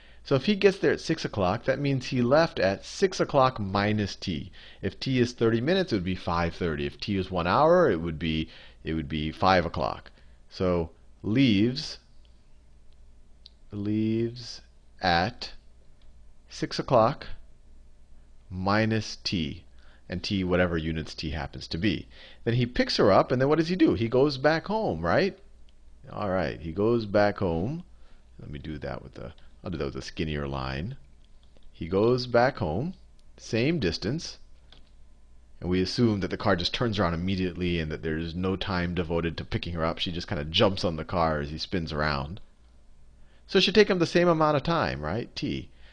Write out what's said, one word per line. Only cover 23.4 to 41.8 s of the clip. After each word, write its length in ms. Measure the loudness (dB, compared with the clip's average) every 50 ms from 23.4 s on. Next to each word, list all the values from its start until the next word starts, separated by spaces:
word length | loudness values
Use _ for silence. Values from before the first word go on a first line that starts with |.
then 80 | 2 4
what 100 | 2 2
does 100 | 2 0
he 80 | 2
do? 180 | 2 4 4 4
He 140 | 2 0 2
goes 280 | 4 4 4 2 2
back 300 | 0 0 2 2 0 -2
home, 340 | -4 -4 -2 -2 -2 -2 -2
right? 360 | 0 2 2 2 2 0 -2 -6 -16 -20 -20 -20 -20 -20 -20 -20 -20 -20 -20 -20 -18 -12
All 180 | -8 -6 -4 -2
right, 280 | 0 0 0 -2 -4 -6
he 120 | -8 -6
goes 340 | -2 0 2 2 2 2 0
back 320 | 2 2 4 4 4 2 0
home. 460 | 0 0 0 0 -2 -2 -4 -6 -10 -14 -20 -20 -20 -20 -20 -20 -20 -20 -20 -16
Let 100 | -14 -12
me 80 | -12 -10
do 180 | -10 -10 -10 -8
that 260 | -8 -8 -8 -10 -12
with 120 | -14 -14 -14
a, 120 | -14 -14 -16 -18 -20 -20 -18 -12
I'll 80 | -10 -6
do 80 | -6 -4
that 60 | -4
with 100 | -4 -6
a 80 | -8
skinnier 460 | -10 -8 -6 -4 -4 -2 -2 -4 -4 -4
line. 480 | -4 -6 -6 -6 -6 -6 -6 -8 -10 -12 -16 -20 -20 -20 -20 -20 -20 -20 -20 -20 -20 -20 -20 -18
He 160 | -12 -10 -4
goes 400 | 0 2 2 4 4 4 2 0
back 300 | 2 4 4 4 4 2
home, 380 | 0 -2 -2 -2 -2 -4 -6 -8 -12 -18 -20 -20 -20 -20 -20 -20
same 420 | -20 -8 -4 0 0 2 0 0 0
distance, 600 | 0 -2 -2 -2 -2 -4 -4 -4 -6 -10 -14 -16 -20 -20 -20 -20 -20 -20 -20 -20 -20 -20 -20 -20 -20 -20 -20 -20 -20 -20 -20 -20 -20 -20 -14 -8
and 100 | -2 0
we 100 | 0 2
assume 380 | 0 0 2 2 4 4 2 0
that 120 | -2 -4
the 60 | -4
car 200 | -2 0 2 2
just 180 | 2 0 -2 -2
turns 240 | -2 -2 0 0 0
around 160 | 0 0 0
immediately 640 | -2 -2 -2 0 0 -2 -2 -2 -2 -2 0 0 0
and 140 | -2 -4
that 100 | -6 -6
there's 320 | -4 -4 -4 -4 -4 -4 -4
no 220 | -2 -2 -2 -2
time 400 | -2 -2 -2 -2 -2 -2 -2 -2
devoted 400 | -2 -2 -2 0 0 0 -2 -4
to 80 | -6 -6
picking 300 | -6 -6 -6 -4 -6 -4
her 100 | -2 -2
up. 160 | -2 -2 -2
She 100 | -4 -6
just 160 | -6 -6 -6
kinda 180 | -6 -6 -6 -4
jumps 400 | 0 2 4 4 4 2 0 -2
on 120 | -2 -2
the 80 | -4 -4
car 340 | -2 0 0 2 2 0 0
as 120 | -4 -6
he 80 | -6 -8
spins 340 | -6 -4 -4 -4